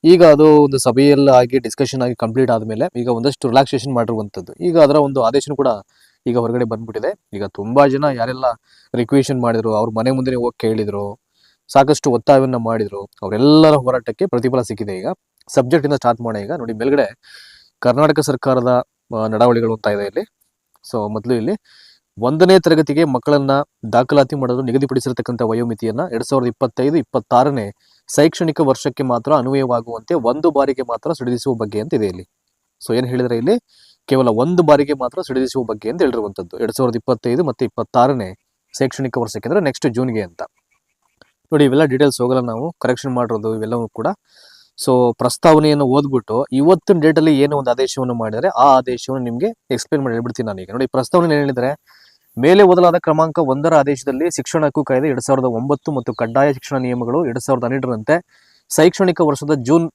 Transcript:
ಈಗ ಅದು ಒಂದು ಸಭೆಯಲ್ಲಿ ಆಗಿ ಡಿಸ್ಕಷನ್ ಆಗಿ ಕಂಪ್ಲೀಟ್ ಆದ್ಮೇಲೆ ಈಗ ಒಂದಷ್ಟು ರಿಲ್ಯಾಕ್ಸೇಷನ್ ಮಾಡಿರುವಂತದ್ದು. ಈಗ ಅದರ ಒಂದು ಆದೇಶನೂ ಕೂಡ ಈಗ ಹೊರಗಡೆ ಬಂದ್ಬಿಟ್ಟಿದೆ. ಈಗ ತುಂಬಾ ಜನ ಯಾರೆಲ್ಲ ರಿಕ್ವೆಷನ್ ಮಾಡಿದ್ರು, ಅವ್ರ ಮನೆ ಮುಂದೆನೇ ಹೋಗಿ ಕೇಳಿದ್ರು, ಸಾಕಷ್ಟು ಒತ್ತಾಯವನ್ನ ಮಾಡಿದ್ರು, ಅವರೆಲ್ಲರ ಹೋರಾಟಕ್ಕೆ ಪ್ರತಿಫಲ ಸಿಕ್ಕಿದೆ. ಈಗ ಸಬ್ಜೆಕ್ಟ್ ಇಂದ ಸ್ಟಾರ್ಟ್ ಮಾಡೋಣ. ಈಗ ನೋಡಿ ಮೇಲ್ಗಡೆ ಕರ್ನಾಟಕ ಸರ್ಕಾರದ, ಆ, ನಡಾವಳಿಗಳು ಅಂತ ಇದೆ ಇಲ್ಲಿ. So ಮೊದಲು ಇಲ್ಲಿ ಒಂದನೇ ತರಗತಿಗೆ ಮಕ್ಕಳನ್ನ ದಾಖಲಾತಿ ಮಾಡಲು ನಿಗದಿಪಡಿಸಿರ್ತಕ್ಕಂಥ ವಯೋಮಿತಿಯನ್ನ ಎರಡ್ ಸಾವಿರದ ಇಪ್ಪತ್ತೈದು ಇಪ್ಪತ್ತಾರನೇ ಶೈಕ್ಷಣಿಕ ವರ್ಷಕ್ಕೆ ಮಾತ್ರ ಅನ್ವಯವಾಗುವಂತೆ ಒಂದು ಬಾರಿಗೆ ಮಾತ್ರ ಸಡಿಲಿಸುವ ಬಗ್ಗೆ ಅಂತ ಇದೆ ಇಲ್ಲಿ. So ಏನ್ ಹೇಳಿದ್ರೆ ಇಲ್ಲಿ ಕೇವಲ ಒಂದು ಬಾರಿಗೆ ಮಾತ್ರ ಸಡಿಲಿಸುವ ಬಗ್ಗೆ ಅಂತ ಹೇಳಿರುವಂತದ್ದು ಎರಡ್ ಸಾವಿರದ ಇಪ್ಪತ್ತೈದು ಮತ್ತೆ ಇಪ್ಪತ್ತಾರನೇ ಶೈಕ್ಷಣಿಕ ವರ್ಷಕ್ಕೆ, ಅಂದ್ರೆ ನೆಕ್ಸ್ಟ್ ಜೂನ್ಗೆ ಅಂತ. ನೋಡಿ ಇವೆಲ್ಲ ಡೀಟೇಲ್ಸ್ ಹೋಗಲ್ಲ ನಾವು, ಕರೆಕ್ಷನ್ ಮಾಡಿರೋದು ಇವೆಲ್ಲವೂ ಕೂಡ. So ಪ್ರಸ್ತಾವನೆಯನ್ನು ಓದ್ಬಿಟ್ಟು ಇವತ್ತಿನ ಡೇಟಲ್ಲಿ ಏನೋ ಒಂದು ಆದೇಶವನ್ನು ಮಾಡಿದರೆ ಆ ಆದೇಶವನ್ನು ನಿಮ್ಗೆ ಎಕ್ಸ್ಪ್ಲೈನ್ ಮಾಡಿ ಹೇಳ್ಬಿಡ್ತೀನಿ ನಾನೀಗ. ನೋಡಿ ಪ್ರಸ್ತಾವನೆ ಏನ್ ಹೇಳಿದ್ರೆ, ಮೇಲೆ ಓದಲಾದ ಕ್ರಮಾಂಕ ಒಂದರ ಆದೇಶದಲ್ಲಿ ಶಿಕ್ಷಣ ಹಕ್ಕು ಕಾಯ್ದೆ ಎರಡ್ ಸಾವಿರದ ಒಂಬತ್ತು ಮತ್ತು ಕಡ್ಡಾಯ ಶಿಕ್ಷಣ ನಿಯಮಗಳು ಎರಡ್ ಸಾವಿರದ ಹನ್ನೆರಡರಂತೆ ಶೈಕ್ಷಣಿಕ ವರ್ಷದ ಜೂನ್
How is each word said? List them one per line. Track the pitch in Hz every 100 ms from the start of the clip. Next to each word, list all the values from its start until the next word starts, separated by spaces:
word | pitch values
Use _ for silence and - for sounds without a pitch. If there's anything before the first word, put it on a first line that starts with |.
ಈಗ | 160 175
ಅದು | 170 147 156 151
ಒಂದು | 147 139
ಸಭೆಯಲ್ಲಿ | - 120 143 143 139
ಆಗಿ | 127 123 131
ಡಿಸ್ಕಷನ್ | 117 - 135 131
ಆಗಿ | 123
ಕಂಪ್ಲೀಟ್ | 120 113 113 127
ಆದ್ಮೇಲೆ | 113 110 110 165 123
ಈಗ | 120
ಒಂದಷ್ಟು | 117 127 135 131
ರಿಲ್ಯಾಕ್ಸೇಷನ್ | 123 135 135 127
ಮಾಡಿರುವಂತದ್ದು. | 123 113 113 104 98 90
ಈಗ | - 175 165
ಅದರ | 147 147
ಒಂದು | 143 135
ಆದೇಶನೂ | 113 135 143 139
ಕೂಡ | 135 107 95 _ _ _ -
ಈಗ | 120
ಹೊರಗಡೆ | 117 120
ಬಂದ್ಬಿಟ್ಟಿದೆ. | 117 110 113 107 127 208 _ 101
ಈಗ |
ತುಂಬಾ | 98 - 101 127 143
ಜನ | 135
ಯಾರೆಲ್ಲ | 147 127 117 127 131 113 _ _ _
ರಿಕ್ವೆಷನ್ | 120 117 139 131 131
ಮಾಡಿದ್ರು, | 120 117 110
ಅವ್ರ | 107 117
ಮನೆ | 110 120
ಮುಂದೆನೇ | 131 127 127
ಹೋಗಿ | 120 -
ಕೇಳಿದ್ರು, | 113 110 104 101 101 101 _ _ _ _ _
ಸಾಕಷ್ಟು | 139 139 147 151
ಒತ್ತಾಯವನ್ನ | 120 - 139 135 127
ಮಾಡಿದ್ರು, | 113 113 104 101 101 _
ಅವರೆಲ್ಲರ | 98 107 135 151 156
ಹೋರಾಟಕ್ಕೆ | 147 127 127 117 110 190
ಪ್ರತಿಫಲ | 123 123 127
ಸಿಕ್ಕಿದೆ. | 117 104 104 95
ಈಗ | 110 170 _ _ _
ಸಬ್ಜೆಕ್ಟ್ | - 127 160 143
ಇಂದ |
ಸ್ಟಾರ್ಟ್ | 143 123 117
ಮಾಡೋಣ. | 117 107
ಈಗ | 101
ನೋಡಿ | 160 117
ಮೇಲ್ಗಡೆ | 110 123 143 107 110 _ - - _ _ _
ಕರ್ನಾಟಕ | 123 123 151 147
ಸರ್ಕಾರದ, | 151 131 - 131 123 123 - _ _ 113
ಆ, | 110
ನಡಾವಳಿಗಳು | 110 120 117 113
ಅಂತ | 110 107
ಇದೆ | 104 101
ಇಲ್ಲಿ. | 98 208 _ _ _ _ _ -
So | 120 104
ಮೊದಲು | 107 113
ಇಲ್ಲಿ | 120 117 208 _ _ _ _ _ -
ಒಂದನೇ | 120 156 180 190
ತರಗತಿಗೆ | 165 160 151 147
ಮಕ್ಕಳನ್ನ | 165 127 - 147 139 139 143 _ 110
ದಾಖಲಾತಿ | 117 127 147 131 143
ಮಾಡಲು | 127 123
ನಿಗದಿಪಡಿಸಿರ್ತಕ್ಕಂಥ | 131 127 135 131 131 123 120 120
ವಯೋಮಿತಿಯನ್ನ | 113 113 120 110 113 110 175
ಎರಡ್ | 113
ಸಾವಿರದ | 120 139 120
ಇಪ್ಪತ್ತೈದು | 113 127 - 131 160
ಇಪ್ಪತ್ತಾರನೇ | - 131 - 123 139 139 101 - _ _ _ -
ಶೈಕ್ಷಣಿಕ | 156 - 170 143
ವರ್ಷಕ್ಕೆ | 143 127 147 127
ಮಾತ್ರ | 135 120 113
ಅನ್ವಯವಾಗುವಂತೆ | 151 123 135 131 120 113 113 110
ಒಂದು | 170 117 135 170
ಬಾರಿಗೆ | 143 139 131
ಮಾತ್ರ | 123 117 147
ಸಡಿಲಿಸುವ | 165 123 123 139
ಬಗ್ಗೆ | 120 107 107
ಅಂತ | 117
ಇದೆ | 143 104
ಇಲ್ಲಿ. | 90 87 _ _ _ _ _ -
So | 113
ಏನ್ | 127
ಹೇಳಿದ್ರೆ | 127 123 117
ಇಲ್ಲಿ | 131 240 _ _ _ _ -
ಕೇವಲ | 135 123
ಒಂದು | 110 143 180
ಬಾರಿಗೆ | 156 143 143
ಮಾತ್ರ | 143 123 185 180
ಸಡಿಲಿಸುವ | 131 131 131
ಬಗ್ಗೆ | 117 107 110
ಅಂತ | 165
ಹೇಳಿರುವಂತದ್ದು | 160 123 104 95 87 -
ಎರಡ್ | 117
ಸಾವಿರದ | - 127 117
ಇಪ್ಪತ್ತೈದು | - 123 123 127
ಮತ್ತೆ | 165 120
ಇಪ್ಪತ್ತಾರನೇ | 123 - 110 131 123 135 95 95 _ _ _ -
ಶೈಕ್ಷಣಿಕ | 135 - 135 123
ವರ್ಷಕ್ಕೆ, | 113 107 117
ಅಂದ್ರೆ | 180
ನೆಕ್ಸ್ಟ್ | 160 123 131
ಜೂನ್ಗೆ | 113 127 110
ಅಂತ. | 92 82 - _ _ _ _ _ _ _ _ _ _
ನೋಡಿ | 156
ಇವೆಲ್ಲ | 143 131
ಡೀಟೇಲ್ಸ್ | 156 131 143 -
ಹೋಗಲ್ಲ | 123 131
ನಾವು, | 123 113 156 -
ಕರೆಕ್ಷನ್ | 120 123 139
ಮಾಡಿರೋದು | 123 120 113 110
ಇವೆಲ್ಲವೂ | 110 107 120 113
ಕೂಡ. | - 123 202 _ _ _ _ _ _
So | - 127 123 117
ಪ್ರಸ್ತಾವನೆಯನ್ನು | 123 - 175 156 151 147
ಓದ್ಬಿಟ್ಟು | 135 135 143 131 - 110 143
ಇವತ್ತಿನ | 131 147 185 - 180
ಡೇಟಲ್ಲಿ | 151 160 160 143
ಏನೋ | 139 143
ಒಂದು | 127
ಆದೇಶವನ್ನು | 120 131 - 127
ಮಾಡಿದರೆ | 120 113 107 175
ಆ | 123 139 131
ಆದೇಶವನ್ನು | 127 123 - 131
ನಿಮ್ಗೆ | 123 117 190 226 _
ಎಕ್ಸ್ಪ್ಲೈನ್ | 123 - 151
ಮಾಡಿ | 135
ಹೇಳ್ಬಿಡ್ತೀನಿ | 117 120 117 113
ನಾನೀಗ. | 98 92
ನೋಡಿ | 110 131
ಪ್ರಸ್ತಾವನೆ | 131 123 180 170
ಏನ್ | 147
ಹೇಳಿದ್ರೆ, | 139 127 123 151 _ _ _ _ _ -
ಮೇಲೆ | 139 185
ಓದಲಾದ | 196 180 180 170
ಕ್ರಮಾಂಕ | - 156 160 151
ಒಂದರ | 147 131 156
ಆದೇಶದಲ್ಲಿ | 160 139 139 139 131 170 -
ಶಿಕ್ಷಣ | 131 170 151
ಹಕ್ಕು | 151
ಕಾಯ್ದೆ | 143 131 151
ಎರಡ್ | 127
ಸಾವಿರದ | - 135 127 113
ಒಂಬತ್ತು | 131 143 -
ಮತ್ತು | 143 117
ಕಡ್ಡಾಯ | 113 117 117 143
ಶಿಕ್ಷಣ | 131 - 139
ನಿಯಮಗಳು | 127 123 117 139
ಎರಡ್ | 160 117
ಸಾವಿರದ | - 131
ಹನ್ನೆರಡರಂತೆ | 120 135 131 113 110 160 - _ _ _ _ -
ಶೈಕ್ಷಣಿಕ | 160 - 190 170
ವರ್ಷದ | 160 139 143 151
ಜೂನ್ | 117 165 165